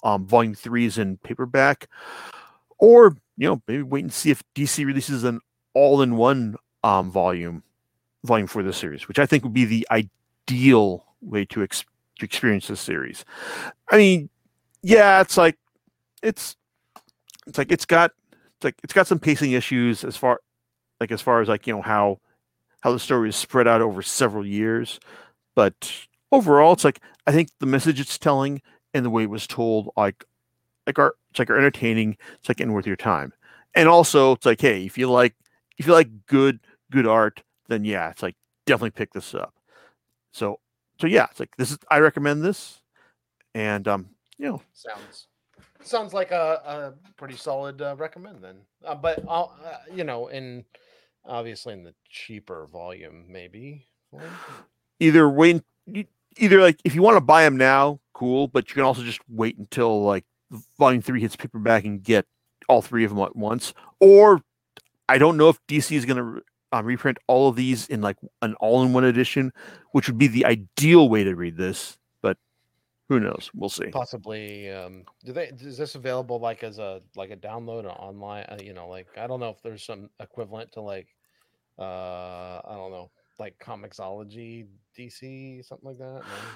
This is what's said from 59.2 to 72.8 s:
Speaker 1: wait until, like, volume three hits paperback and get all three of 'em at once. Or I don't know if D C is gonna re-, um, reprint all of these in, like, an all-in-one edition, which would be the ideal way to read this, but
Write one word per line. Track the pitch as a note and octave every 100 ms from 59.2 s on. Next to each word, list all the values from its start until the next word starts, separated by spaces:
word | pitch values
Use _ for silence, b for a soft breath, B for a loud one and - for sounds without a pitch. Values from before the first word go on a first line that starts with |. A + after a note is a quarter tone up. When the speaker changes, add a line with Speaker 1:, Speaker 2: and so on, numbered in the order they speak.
| _
Speaker 1:
wait | A2+ A2+ -
until, | G2+ - A#2 G#2+
like, | G2+ G2 - _ _ A2 - -
volume | C#3 B2
three | - B2+
hits | G#2+ -
paperback | A#2 A#2 A2 A2+ G2+
and | G2+
get | F#2+ G#2+ - _ _ _ -
all | B2
three | - A#2 A2
of |
'em | G2+
at | G2 A2
once. | G#2 A#2+ - - b b
Or | F#3+ G3+ G#3 F3+ _ _ _ - _ _ -
I | C3
don't | D3+ D#3+
know | D#3+
if | D3+ -
D | D3
C | - D3+
is | A#2+
gonna | B2+
re-, | A#2+ - - _ -
um, | A#2+ A2
reprint | B2 C#3 B2 -
all | B2+ C3+
of | A#2+
these | B2+ B2 -
in, | A2+
like, | G#2 F#2+ - -
an | A2 A2
all-in-one | A2 B2 B2+ B2+
edition, | B2+ A#2+ C3 C#3+ C3 - B B B
which | C#3+ -
would | A#2
be | F3+
the | A2+ A#2+
ideal | A2+ F#2+ - D3+ E3+ C#3
way | A2
to | G2 F2
read | F2 E2
this, | F#2 F#2+ - - _ _
but | G2 F#2 _ _ _ _